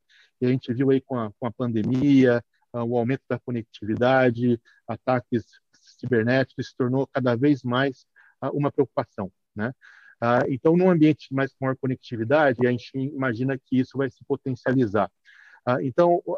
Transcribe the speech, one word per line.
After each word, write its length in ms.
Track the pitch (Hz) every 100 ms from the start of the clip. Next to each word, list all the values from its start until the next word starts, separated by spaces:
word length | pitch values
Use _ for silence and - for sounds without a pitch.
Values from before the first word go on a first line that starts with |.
| _ _ _ _
e 60 | 123
a 20 |
gente 240 | 131 -
viu 160 | 120 135
aí 100 | 135
com 200 | - 123
a, 120 | 110 -
com 60 | 120
a 60 |
pandemia, 920 | - 123 113 110 127 143 135 127 120 - _ _
ah, 100 | 120
o 140 | 117 120
aumento 260 | 117 135 -
da 80 | 123
conectividade, 1200 | - 120 - - 104 107 123 131 127 117 123 117 _ _ -
ataques 560 | 110 - 127 - 117 - _ _ _ _ _
cibernéticos, 720 | 123 120 113 131 131 - 117
se 60 | -
tornou 300 | 123 131 131
cada 300 | 135 127 117
vez 260 | 147 139
mais, 460 | 123 123 139 - _ _ _ _
ah, 80 | 135
uma 220 | 147 143
preocupação, 600 | - 131 - 127 - 95 - _ 104
né? 160 | 113 - - - - _ 117
Ah, 200 | 123 -
então, 300 | 135 160 175
num 120 | 185
ambiente 380 | 170 151 - -
mais 180 | 135 135
com 140 | - 131
maior 100 | 127
conectividade, 920 | 131 123 - 113 113 147 147 120 123
a 60 |
gente 200 | 123 -
imagina 640 | 135 135 139 131 113 131 131
que 200 | - 127
isso 200 | 127 127
vai 120 | 135
se 140 | - -
potencializar. 840 | 139 135 123 - 131 113 104 95 _ _ - - - 123
Ah, 180 | 123
então, 400 | 139 143 175 175 -